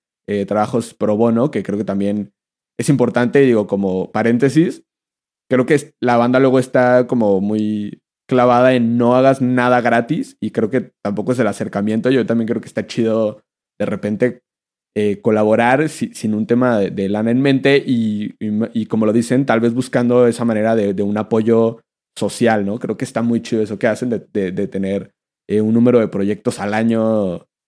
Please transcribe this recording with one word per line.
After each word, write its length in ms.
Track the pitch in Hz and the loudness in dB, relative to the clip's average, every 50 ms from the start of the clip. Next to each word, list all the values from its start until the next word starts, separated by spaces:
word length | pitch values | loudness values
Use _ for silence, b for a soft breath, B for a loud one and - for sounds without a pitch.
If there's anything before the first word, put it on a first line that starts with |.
| _ _ _ _ - | _ _ _ _ -8
eh, 180 | - 104 101 98 | -6 -4 -4 -2
trabajos 460 | 95 101 107 107 104 - 117 113 - - | -2 -2 -2 -2 0 -2 -4 -4 -6 -8
pro 220 | - 107 104 107 | -4 -2 0 0
bono, 340 | 104 117 117 113 113 127 135 | 2 2 2 2 2 0 0
que 120 | - 107 | -2 -4
creo 160 | 95 - 101 101 | -4 -4 -4 -4
que 60 | 104 | -4
también 480 | 98 98 98 98 101 101 104 98 - _ _ _ _ _ _ _ _ _ - | -4 -4 -2 -2 -2 -2 -4 -6 -10 _ _ _ _ _ _ _ _ _ -6
es 100 | 117 - | 0 0
importante, 520 | 143 120 123 117 - 120 123 117 - 143 | 2 2 2 0 0 0 0 2 4 4
y 40 | 139 | 4
digo, 200 | 131 117 107 101 | 4 4 2 0
como 440 | 95 101 98 98 95 92 92 87 - | -2 -2 -2 -2 -2 -2 -4 -4 -4
paréntesis, 760 | - 107 113 117 120 120 131 135 131 156 170 - - - _ _ _ _ _ _ _ _ _ _ _ _ _ - | -4 -2 0 2 2 2 2 2 4 2 2 2 -2 -10 _ _ _ _ _ _ _ _ _ _ _ _ _ -2
creo 160 | 127 127 127 | 0 0 2
que 80 | 120 156 | 2 2
es, 200 | 143 143 - _ - | 0 0 -4 _ -4
la 160 | 120 123 120 | 0 2 2
banda 220 | 117 120 123 127 131 | 2 2 2 2 2
luego 180 | 135 131 127 131 | 4 4 4 2
está 480 | 127 127 - 131 123 123 123 127 127 | 0 2 0 2 4 4 4 4 2
como 340 | 120 131 120 110 101 98 95 | 2 0 0 2 2 2 0
muy 560 | 98 104 107 107 107 107 107 104 104 101 - - _ _ _ _ _ - | 0 -2 -2 -2 -2 -2 -4 -6 -6 -10 -12 -16 _ _ _ _ _ -2
clavada 440 | 131 123 123 123 120 123 127 131 131 | 2 2 4 4 4 6 4 4 4
en 220 | 123 117 113 117 | 2 2 0 0
no 180 | 120 120 120 123 | 2 2 4 4
hagas 260 | 127 131 135 135 135 | 4 4 4 2 2
nada 380 | 131 123 127 127 123 123 123 123 | 0 0 0 0 2 2 2 2
gratis, 540 | 113 120 117 120 120 120 156 175 - - - - | 2 2 0 0 0 -2 -4 -6 -6 -10 -10 -10
y 120 | - 107 | -8 -6
creo 180 | - 113 110 101 | -4 -2 -4 -2
que 220 | 131 127 98 - _ _ | -2 -4 -4 -6 _ _
tampoco 300 | - 101 101 107 101 - | -8 -6 -4 -4 -4 -2
es 60 | 127 123 | 0 0
el 80 | 113 101 | 0 -2
acercamiento. 600 | 98 - 107 101 - 101 101 107 110 113 92 127 | -2 -4 -8 -6 -4 -4 -2 -2 -2 -2 0 2
Yo 140 | 135 127 110 | 2 2 0
también 240 | - 117 117 113 110 | 0 -2 -2 -2 -2
creo 120 | 117 107 | -4 -6
que 60 | - - | -6 -8
está 180 | - 113 107 | -8 -8 -8
chido 560 | - - 127 113 110 110 113 110 107 107 - _ _ _ _ _ _ _ - | -6 -4 -2 -2 0 0 0 -2 -2 -4 -8 _ _ _ _ _ _ _ -8
de 60 | 104 | -6
repente, 560 | 101 107 98 - 104 107 98 123 123 - - _ _ _ _ _ _ _ _ _ _ - | -6 -6 -6 -6 -4 -2 -2 -2 -2 -4 -6 _ _ _ _ _ _ _ _ _ _ -4
eh, 240 | 107 104 104 98 101 | -2 -2 -2 -2 -2
colaborar 680 | - 120 107 107 107 107 110 113 117 120 131 139 160 151 | -2 0 0 2 2 2 2 2 2 2 2 2 0 -2
si-, 240 | 151 - 120 - - | -4 -6 -8 -8 -8
sin 180 | - - 107 107 | -6 -6 -4 -2
un 120 | 107 110 | -2 -2
tema 320 | - 120 120 127 127 117 104 | 0 0 2 2 2 2 0
de, 120 | 98 90 | 0 -2
de 180 | - 98 98 95 | -2 -4 -4 -4
lana 200 | 101 107 110 117 | -2 -2 -2 -2
en 120 | 120 127 | 0 0
mente 400 | 139 139 135 131 131 139 139 139 - | 2 2 0 2 2 2 2 2 0
y, 500 | 139 127 117 113 110 107 104 104 - - - | 0 -2 -2 -2 -2 -4 -4 -6 -8 -10 -8
y, 120 | - 107 107 107 113 110 | -6 -4 -2 -2 -4 -4
y 140 | - 117 110 | -4 -6 -4
como 180 | - - 110 110 | -2 -2 0 0
lo 60 | 107 | 2
dicen, 320 | 104 120 117 - 127 131 139 | 2 2 0 2 0 0 2
tal 160 | 131 113 113 | 2 2 2
vez 140 | 117 120 117 | 2 0 0
buscando 520 | 127 127 - - 127 123 120 123 123 123 | -2 -4 -2 -2 0 0 2 4 4 4
esa 180 | 120 113 120 120 | 4 2 0 -2
manera 280 | 117 110 107 107 113 113 | -2 0 0 0 0 0
de, 180 | 113 101 101 98 | 0 0 0 -2
de 80 | 95 | -2
un 160 | 101 101 104 107 | -2 -2 -2 -4
apoyo 640 | 107 - 117 110 107 113 113 113 113 113 117 - _ _ _ _ _ _ - | -2 0 0 0 2 4 4 4 2 2 -2 -6 _ _ _ _ _ _ -8
social, 480 | - 110 101 - - 117 113 113 104 101 | -6 -6 -4 -2 0 2 2 2 2 0
¿no? 140 | 98 104 127 | -4 -6 -6
Creo 180 | - - 107 | -6 -8 -6
que 80 | - 131 | -6 -6
está 160 | - - 113 | -6 -4 -4
muy 200 | 117 117 117 113 | -2 0 -2 -2
chido 200 | 117 - 123 110 | -2 -2 -2 -2
eso 160 | 110 101 107 98 | -2 -4 -4 -2
que 80 | - 117 | -2 -2
hacen 200 | 107 - 123 123 | -2 -2 -4 -4
de, 100 | 113 98 - _ | -4 -6 -6 _
de, 200 | - 104 98 90 | -4 -4 -4 -2
de 160 | 92 98 98 95 | -4 -4 -6 -6
tener, 420 | - 98 98 95 98 98 - - _ _ _ _ _ _ _ - | -4 -6 -4 -4 -4 -6 -6 -10 _ _ _ _ _ _ _ -2
eh, 120 | 101 107 | -2 0
un 140 | 107 110 113 | 0 2 2
número 240 | 117 117 123 123 120 | 4 4 4 4 4
de 100 | 110 92 | 2 0
proyectos 500 | - 98 98 101 104 98 - 123 120 - | -2 -2 -2 -2 -4 -4 -4 -6 -6 -4
al 120 | 98 104 104 | -6 -4 -2
año, 720 | 110 113 113 113 113 110 110 110 107 101 92 85 82 - _ _ _ _ | 0 0 0 0 0 0 0 0 0 -2 -2 -6 -8 -12 _ _ _ _